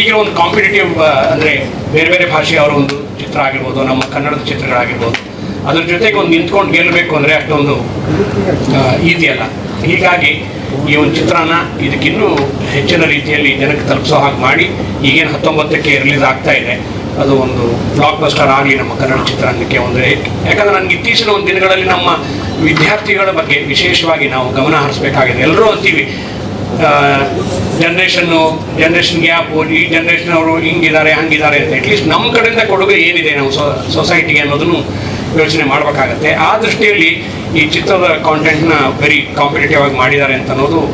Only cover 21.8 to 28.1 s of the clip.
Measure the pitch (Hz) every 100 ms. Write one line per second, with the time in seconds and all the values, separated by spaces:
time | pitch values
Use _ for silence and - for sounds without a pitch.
21.8 | 190 180 175 175 - - - - 156 -
22.8 | - 214 208 202 190 165 160 233 - -
23.8 | 175 - 165 156 139 131 131 170 156 156
24.8 | 139 - 139 - 165 - 160 202 220 190
25.8 | - 156 139 - - - - - - 160
26.8 | 156 147 143 139 139 - - 180 - 165
27.8 | 165 170 185